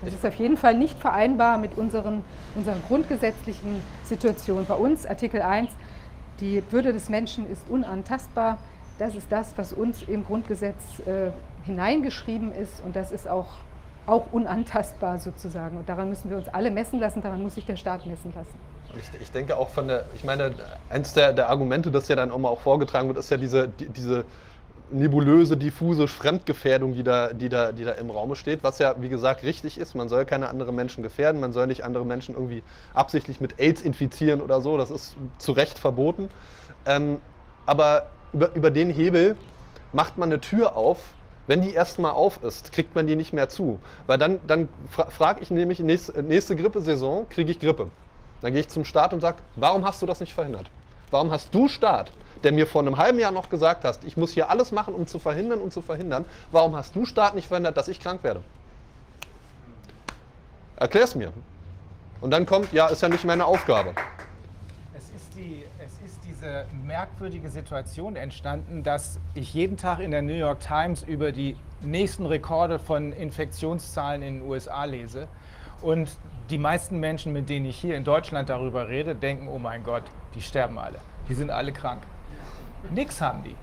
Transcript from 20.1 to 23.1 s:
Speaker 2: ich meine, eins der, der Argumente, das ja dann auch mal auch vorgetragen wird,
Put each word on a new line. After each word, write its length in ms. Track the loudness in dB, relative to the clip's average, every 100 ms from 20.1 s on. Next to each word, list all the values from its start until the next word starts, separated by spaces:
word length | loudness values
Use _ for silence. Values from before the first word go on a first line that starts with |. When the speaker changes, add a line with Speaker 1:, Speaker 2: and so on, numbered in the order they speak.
Speaker 2:
ich 80 | -8
meine, 300 | -2 0 0 -2 -12 -16 -6
eins 220 | -4 2
der, 200 | 6 6
der 180 | 6 4
Argumente, 400 | 4 2 2 2
das 160 | 0 4
ja 80 |
dann 160 | 2 2
auch 80 | 0
mal 120 | 0
auch 100 | 2
vorgetragen 480 | 4 4 4 2
wird, 100 | 0